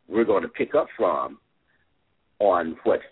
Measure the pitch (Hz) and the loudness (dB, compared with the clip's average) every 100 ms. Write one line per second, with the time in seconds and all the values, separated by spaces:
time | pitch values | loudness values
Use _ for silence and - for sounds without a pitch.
0 | - 101 113 98 80 - - 151 - - | -6 -2 2 0 -2 -8 -2 -2 -2 -2
1 | 95 73 64 69 _ _ _ _ _ _ | -2 -2 -4 -10 _ _ _ _ _ _
2 | _ _ _ - 101 90 82 78 110 95 | _ _ _ 0 2 2 0 -4 0 0
3 | - | -2